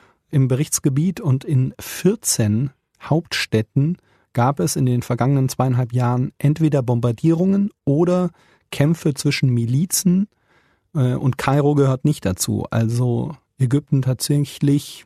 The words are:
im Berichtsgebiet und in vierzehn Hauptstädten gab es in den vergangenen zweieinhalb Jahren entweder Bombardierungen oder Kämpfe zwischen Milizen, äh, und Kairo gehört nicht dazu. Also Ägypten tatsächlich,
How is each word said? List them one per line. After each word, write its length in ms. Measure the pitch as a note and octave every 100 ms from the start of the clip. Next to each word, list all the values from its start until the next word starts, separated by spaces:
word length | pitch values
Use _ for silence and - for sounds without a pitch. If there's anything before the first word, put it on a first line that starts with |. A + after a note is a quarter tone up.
| _ _ _
im 160 | D3 C3
Berichtsgebiet 720 | C3 D#3 - D3 C3+ F3+ F3
und 240 | F3 C3+
in 300 | - C3 C3 -
vierzehn 880 | - - F#3 A3+ - - G#2 A2 C#3 - _ _
Hauptstädten 920 | - D3+ - - - A2 - C3+ D3+ F3+ _ _ _
gab 280 | A#2 B2 C#3
es 160 | E3+ D3+
in 100 | B2+
den 160 | B2
vergangenen 460 | - A#2+ B2 C#3 C3
zweieinhalb 440 | - C3 B2 A#2+
Jahren 380 | B2 B2 B2 C3+ -
entweder 440 | C#3+ D#3 D#3 C#3+
Bombardierungen 880 | A#2+ A#2+ A#2+ A#2 E3 E3 F#3+ G3 G3+ -
oder 460 | - C#3+ F3 F3+ F3 - _ _ _
Kämpfe 440 | - C#3+ E3+ D#3
zwischen 360 | C3+ D3 - C3+
Milizen, 800 | A#2+ A#2 C3+ F#3 - F3+ F#3 G#3 _ _ _ _ _ _
äh, 200 | D#3 B2+
und 220 | B2+ C3+ -
Kairo 380 | - C#3+ C#3+
gehört 300 | D3 C3+ C3
nicht 200 | D3+ -
dazu. 400 | F#2+ F2+ - G#2 -
Also 640 | A#2 A2+ A#2+ B2 A#2 B2 - _ -
Ägypten 440 | B2+ C#3+ - C#3
tatsächlich, 1000 | C3 B2+ - D3 C#3 - C#3+ C#3+ - -